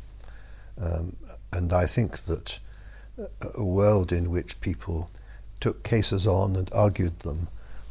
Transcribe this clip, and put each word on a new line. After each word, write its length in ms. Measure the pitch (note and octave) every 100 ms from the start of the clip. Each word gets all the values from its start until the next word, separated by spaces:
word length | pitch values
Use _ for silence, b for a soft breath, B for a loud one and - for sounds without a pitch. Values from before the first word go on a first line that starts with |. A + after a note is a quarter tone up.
| - - B B B B B -
Um, 340 | E2+ E2 E2+ - - - -
and 180 | F#2 F2
I 140 | F2+ F2+
think 320 | - G#2+ -
that, 380 | - E2 - - B B B B B -
uh, 80 | G3+ - -
a 100 | -
world 480 | G2+ F#2+ G#2 G#2 F2
in 200 | F2 E2+
which 300 | F2 - -
people 500 | - F2 - E2 E2 b b b b -
took 240 | - -
cases 420 | - A#2 G#2 G2 G2+
on 300 | F#2 G2 F#2+
and 160 | F2+
argued 460 | G2+ G#2 F#2+ F2 -
them 300 | - D#2 E2+ B B B B